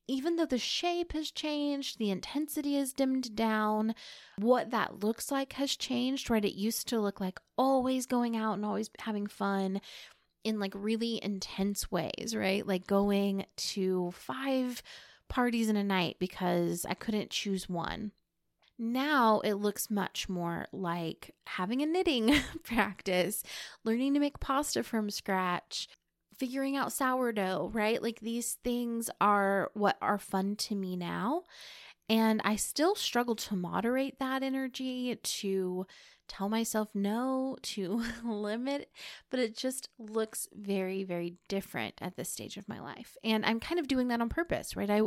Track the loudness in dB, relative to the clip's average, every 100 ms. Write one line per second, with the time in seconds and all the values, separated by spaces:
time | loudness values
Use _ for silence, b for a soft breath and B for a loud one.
0 | -4 -2 0 0 2 0 0 -2 0 0
1 | -2 -4 -4 -4 -2 0 0 -2 -4 -2
2 | 0 0 -2 -2 -2 -2 0 0 0 0
3 | 2 2 -2 0 2 2 2 2 0 -2
4 | B B B 0 4 4 4 0 0 0
5 | -2 -2 -2 -2 -2 -2 -2 -2 -2 0
6 | 0 0 2 2 2 0 -2 -2 -2 0
7 | 0 0 -4 -6 -6 0 4 4 2 0
8 | 0 0 2 0 0 -2 -2 -2 -4 -6
9 | -4 -2 -4 -2 0 2 0 -2 B B
10 | B B B _ -2 -2 -2 -2 -2 0
11 | 0 -2 -4 -6 -4 -2 0 0 -2 -2
12 | -2 -4 -4 -2 0 0 0 -2 2 4
13 | 4 4 2 0 -4 -6 -4 0 0 2
14 | 0 -4 -8 -4 0 0 0 -4 B B
15 | B B -4 0 2 4 4 4 4 2
16 | 2 0 -4 0 2 4 2 0 -4 -4
17 | -2 -2 -2 -4 -2 -2 -2 -4 -4 -4
18 | -8 -10 _ _ _ _ b -6 -2 0
19 | 2 6 6 6 4 2 0 0 -2 0
20 | -2 -4 -4 -2 -2 -2 -4 -4 -2 -2
21 | -4 -8 -14 -18 -8 -4 0 0 2 2
22 | 4 4 6 6 4 -6 -2 2 2 0
23 | 0 2 2 0 B B B B 0 2
24 | 4 4 2 0 0 0 2 0 0 0
25 | -2 -4 0 0 2 -2 -4 -8 -10 -14
26 | _ _ _ -6 -4 -2 0 0 0 0
27 | 2 2 2 2 0 0 0 2 2 2
28 | 0 -4 -4 -2 -4 -4 -2 -2 -2 -2
29 | -4 2 4 6 4 4 0 2 2 4
30 | 0 0 0 -2 0 -2 -2 -2 -2 -4
31 | -4 -2 0 -2 B B B B B -8
32 | 2 6 6 4 2 0 -2 2 4 4
33 | 2 2 2 0 -2 -2 0 0 2 2
34 | 0 -2 -2 -2 -2 -2 -2 -4 -4 -2
35 | -2 -4 -4 -4 0 0 0 -2 -4 B
36 | B B -16 -6 -2 0 0 0 -2 0
37 | 0 0 0 0 -2 -4 -6 -4 -2 0
38 | -2 -4 -4 -2 -2 -2 -2 -4 -6 B
39 | B B -4 0 0 0 -4 -4 -8 -14
40 | -4 -2 -2 -4 -10 -8 -2 0 0 -2
41 | -2 -2 -4 -6 -4 -4 -2 -4 -6 -6
42 | -8 -6 -8 -8 -8 -10 -10 -10 -10 -14
43 | -16 -6 0 2 2 0 0 0 2 2
44 | 2 0 0 0 0 -2 -2 -2 2 4